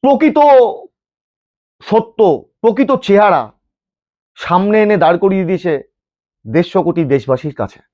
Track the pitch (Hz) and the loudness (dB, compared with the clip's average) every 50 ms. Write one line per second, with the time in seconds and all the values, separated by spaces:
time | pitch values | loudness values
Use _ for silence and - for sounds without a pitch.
0 | - 269 277 - 311 302 - 302 294 294 277 262 240 214 - - - - _ _ | 2 2 2 2 2 0 2 2 4 6 6 4 4 2 -2 -10 -18 -20 _ _
1 | _ _ _ _ _ _ _ _ _ _ _ _ _ _ _ _ - - 208 226 | _ _ _ _ _ _ _ _ _ _ _ _ _ _ _ _ -8 -2 -2 -2
2 | 220 - _ - 220 185 151 120 - _ _ _ - 226 214 214 277 - 180 170 | -2 -2 _ 0 0 0 0 -2 -6 _ _ _ -2 -2 0 0 -2 -2 -2 -4
3 | - - 196 202 208 208 180 147 117 107 _ _ _ _ _ _ _ _ _ _ | 0 0 2 2 4 2 0 0 -4 -6 _ _ _ _ _ _ _ _ _ _
4 | _ _ _ _ _ _ _ - - - 175 175 190 202 208 220 214 208 208 190 | _ _ _ _ _ _ _ -16 -8 -4 -2 -2 0 0 0 0 2 2 0 2
5 | 165 160 175 175 196 196 196 190 185 165 185 165 - 175 156 135 - _ _ _ | 2 0 0 0 0 -2 -2 -2 -2 -4 -4 -4 -4 -4 -6 -6 -8 _ _ _
6 | _ _ _ _ _ _ _ _ _ 110 113 160 175 - - 196 147 165 165 170 | _ _ _ _ _ _ _ _ _ -4 -2 -2 -2 -2 -2 -2 -2 -2 -2 -2
7 | 165 131 143 139 - - 131 127 - 151 135 - 110 95 - _ _ _ | -2 -2 -2 -2 0 -2 -4 -4 -4 -12 -8 -8 -10 -10 -10 _ _ _